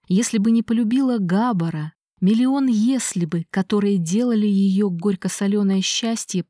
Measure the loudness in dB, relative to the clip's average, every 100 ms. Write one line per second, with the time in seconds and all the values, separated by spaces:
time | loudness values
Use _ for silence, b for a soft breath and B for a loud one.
0 | -2 0 0 0 2 2 0 0 0 2
1 | 2 0 0 0 0 0 -2 -4 -8 -12
2 | _ _ 2 2 2 2 2 2 2 0
3 | -2 -4 -4 -4 -4 -4 -2 0 2 0
4 | 0 0 0 2 2 2 2 2 0 0
5 | -2 -2 -4 -4 -2 0 2 0 -2 -4
6 | -4 -4 -4 -6